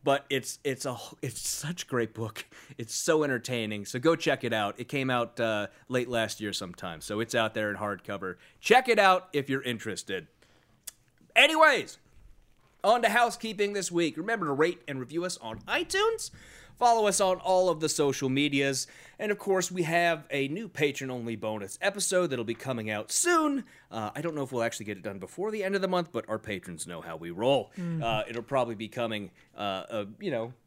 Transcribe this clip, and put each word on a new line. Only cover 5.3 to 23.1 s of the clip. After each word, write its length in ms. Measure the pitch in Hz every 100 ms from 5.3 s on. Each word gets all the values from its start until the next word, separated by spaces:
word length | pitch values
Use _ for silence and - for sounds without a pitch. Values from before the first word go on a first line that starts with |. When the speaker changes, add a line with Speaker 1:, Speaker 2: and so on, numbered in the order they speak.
| -
Speaker 1:
uh, 260 | 113 107 101 - _
late 200 | 127 123
last 300 | 120 110 -
year 140 | 107
sometime, 480 | 95 95 87 92 80
so 180 | - 107
it's 140 | 113
out 220 | 120 110 113
there 160 | 104
in 60 | 98
hardcover. 580 | 104 98 - 101 92 87 - _
Check 280 | - 254 254
it 120 | 220
out 300 | 196 185 185
if 160 | 147 131
you're 140 | 131
interested. 640 | 123 117 113 95 - 95 80 _ _ _ _ _ - _ _ _ _ -
Anyways, 640 | 285 311 311 247 - - _ - - - _ _ _ _
on 180 | 196 240
to 80 | 226
housekeeping 640 | 220 240 - 226 202 202
this 180 | 202 180
week. 240 | 170 165 151
Remember 300 | 190 226 160
to 80 |
rate 260 | 139 165 175 -
and 120 | 135
review 260 | 123 160 180
us 140 | -
on 180 | 113 113
iTunes. 680 | - 247 349 381 440 453 - - - - - -
Follow 300 | 240 233 208
us 140 | 185
on 160 | 196 180
all 320 | 175 185 185
of 100 | 160
the 80 | 156
social 400 | - 143 131 135
medias. 560 | 131 147 139 139 131 - - - -
And 140 | 214
of 60 | 202
course, 340 | 202 190 180
we 120 | 180
have 440 | 160 170 175 160 -
a 200 | 139 139
new 180 | 165 226
patron-only 680 | - 151 131 131 127 117 110
bonus 420 | 110 107 98 -
episode 460 | 190 202 - 185 175
that'll 160 | 127
be 100 | 110
coming 360 | 117 135 120 110
out 240 | 104 110